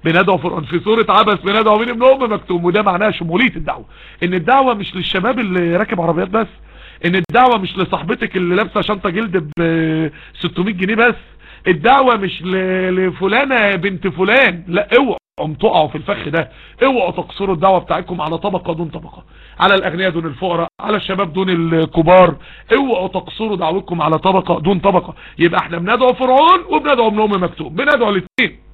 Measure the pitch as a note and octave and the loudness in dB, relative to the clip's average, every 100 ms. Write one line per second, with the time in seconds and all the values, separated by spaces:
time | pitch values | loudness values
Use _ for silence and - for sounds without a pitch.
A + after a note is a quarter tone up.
0 | E3 E3 F#3+ F#3 E3+ F3 C3+ E3+ F3+ A3+ | 2 2 2 0 -2 -6 -4 -4 0 0
1 | G#3+ G3 G#3+ G3+ F#3 G#3 A3 G#3+ A#3 A3+ | 4 4 4 0 0 0 2 2 0 2
2 | B3+ C4 A#3+ G#3 - F3 F3 F#3+ G3+ F3+ | 4 4 2 -4 -4 -2 0 2 0 0
3 | G#3+ - E3+ F3 C4 F3 D3 C3 - - | -2 -2 -4 0 0 -2 -8 -8 -12 -20
4 | - - F3+ F3+ D#3+ C4+ C4 G#3+ G3 F#3 | -20 -6 -2 -2 2 4 4 0 -6 -8
5 | E3 F#3+ G3+ C4 G#3 F3+ E3+ F3 G#3+ G3 | -4 -2 -2 -2 -2 0 0 0 0 -2
6 | E3 E3 F#3 G#3+ A3 - - - - - | -2 -2 -2 -2 -4 -10 -20 -20 -20 -6
7 | E3+ F#3 F3 A3+ B3+ A3+ F#3 - F3+ F3+ | -2 -2 2 4 4 4 -2 -4 -4 -4
8 | D#3+ A#3+ A3+ G3 F3 F3+ A3 G#3 F3+ G#3 | -4 -6 -4 -4 0 0 0 -4 -4 -4
9 | G3 F3 A3+ F3+ D3+ D3 E3 E3 D#3+ D#3+ | -2 -4 -2 -4 -4 -4 -2 0 0 -2
10 | D#3+ - - - F3 - F#3+ F#3 F#3 A3 | -4 -6 -20 -8 -8 -4 -4 -2 -2 2
11 | A#3+ - - - - - - E3+ F#3+ C4+ | 2 0 -10 -20 -20 -6 0 2 4 4
12 | B3+ A3+ F#3+ - F3 F#3 F#3 F#3 F#3 F#3 | 4 2 -2 -6 -4 -2 -2 -2 0 0
13 | F#3 F3 F#3+ A3 C#4 B3 G#3 F#3+ F#3+ F#3 | -2 0 0 0 0 0 0 0 -4 -4
14 | F#3+ D#3+ F#3+ B3 B3 F3 F3 F3+ G#3 A#3+ | -6 -2 2 4 2 0 -4 -4 2 2
15 | C4+ F3+ _ - D3+ D3+ G#3+ F3 D#3 D3+ | 2 -4 _ -8 -8 0 2 2 0 -4
16 | D3 G#3 E3+ D#3+ D3+ - - - C4 C4 | -6 -6 -4 -4 -4 -10 -20 0 0 2
17 | F#3 F3+ D#3+ - G3 F3 F#3+ F#3 F3+ E3 | -2 -4 -10 -6 -4 0 2 2 0 -6
18 | F3+ F3 D3+ E3 G#3 F#3+ F#3+ E3 E3 - | -4 -6 -4 -4 -4 -4 -6 -6 -6 -10
19 | D#3+ - - - - - F#3 G3 F#3+ D#3+ | -16 -20 -20 -20 -20 0 2 4 0 -2
20 | F#3+ E3 D#3+ A#2+ F#3 E3+ E3 _ A3 G#3 | -2 -2 -6 -6 -4 -4 -4 _ -4 -4
21 | - F#3+ G3 E3 F#3 F3 E3 E3 D#3 E3 | -4 -4 -4 -2 -2 0 0 0 0 2
22 | D#3+ F#3 F3+ C#3+ - - - B3 C4+ G3 | 6 8 6 2 -14 -20 0 0 2 -2
23 | F#3 F#3 - - A3 F#3+ D#3+ F3+ G3 E3+ | -2 -6 -10 -8 -6 -2 -2 -2 -4 -2
24 | D3+ D#3 F#3+ F#3+ F3+ F3 D#3 G3 G3 F3+ | 0 0 2 0 0 -2 0 2 2 2
25 | - - - - E3 F3 - E3+ F3+ A#3 | -2 -18 -18 0 0 0 -4 -6 -2 2
26 | B3+ B3 B3+ C4 D#4+ F#4 - D4+ C#4+ C4 | 2 2 2 4 6 4 2 -2 0 2
27 | A3 G#3 G#3+ G3 F3 - D#3 D#3+ C#4+ C#4+ | 2 2 0 0 -2 -6 -10 -4 0 2
28 | A3 G3 F3 - G#3 - - | 0 -2 -4 -2 -4 -4 -20